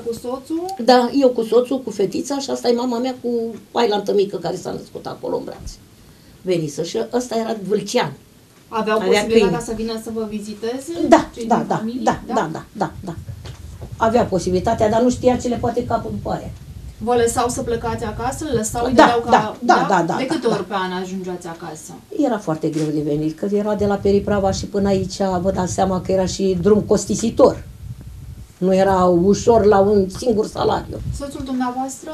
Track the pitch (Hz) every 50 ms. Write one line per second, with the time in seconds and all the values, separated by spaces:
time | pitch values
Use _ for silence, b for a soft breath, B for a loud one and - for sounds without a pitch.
0 | - 233 226 220 - 247 254 277 - - 320 330 359 370 381 381 226 233 247 247
1 | 240 240 - 285 277 247 247 - 226 220 220 240 247 - 277 254 - 220 - -
2 | 196 185 - - - - 277 277 277 - 247 247 - 247 240 233 247 254 233 226
3 | 254 262 254 - - 240 240 233 226 233 214 190 - - - 233 240 208 208 202
4 | 196 202 196 202 190 196 - 180 160 165 - - - - - - - - - -
5 | - - - - - - - 73 - - - - - - - - - - - b
6 | b b b b b b b b b 180 180 165 156 143 - - 170 170 - 226
7 | 226 220 - 247 247 - 220 226 226 220 226 208 190 175 214 208 - - - 240
8 | 196 143 135 - - - - - - _ - - - - - 220 214 214 220 -
9 | 185 190 202 208 208 220 226 226 202 180 170 - - - 226 214 220 226 226 220
10 | - 233 220 220 220 208 208 208 202 214 214 208 226 226 247 269 277 330 339 339
11 | 311 - - - - - - 233 226 233 233 - - - 190 156 214 226 247 254
12 | 220 - - - - - 233 233 185 156 160 - - - - - - - - -
13 | - 180 165 - - - - - - - - - - - - - - - - -
14 | 226 226 226 233 202 - 185 175 - 185 180 185 180 233 226 - 226 214 226 226
15 | 247 247 240 - - 247 247 247 - 247 240 - - 233 233 247 - - 233 226
16 | 214 220 208 202 - - 185 - - - - - - - - - - - - -
17 | 214 226 247 240 233 233 233 262 233 247 247 269 - 233 233 226 - 226 226 226
18 | 240 214 214 220 233 254 277 - 320 294 247 220 214 220 - 240 240 262 254 311
19 | 294 240 240 233 233 240 226 214 214 214 - - 247 - 233 240 - 196 196 175
20 | 160 165 196 - 262 - 320 269 240 233 - - 180 185 214 190 185 180 180 180
21 | 190 185 185 190 180 185 180 175 - 170 165 - 175 160 156 - - - - -
22 | - - - - 285 247 226 - - 170 156 156 - 156 147 151 156 151 151 156
23 | 147 151 147 151 151 156 156 - - 202 202 202 208 214 214 196 208 208 202 196
24 | - 196 196 202 196 214 208 202 190 190 190 - - - - 202 196 196 196 190
25 | 185 185 - - 196 190 185 180 175 196 190 190 180 175 - - 190 185 185 180
26 | - - 190 190 185 175 - - 196 190 190 175 165 202 220 202 165 - 214 190
27 | - - 208 - 226 233 - - 269 - - - - - - - - - - -
28 | - - - - - - - - - - - - 180 185 190 185 190 196 190 185
29 | 180 180 180 170 175 196 202 196 - 240 233 226 196 208 214 196 196 202 214 202
30 | 190 185 - - 247 254 220 202 220 - - - - 440 - 175 - - - -
31 | - - - - 277 277 294 302 269 269 262 247 254 247 247 254 262 269 262 -
32 | - 320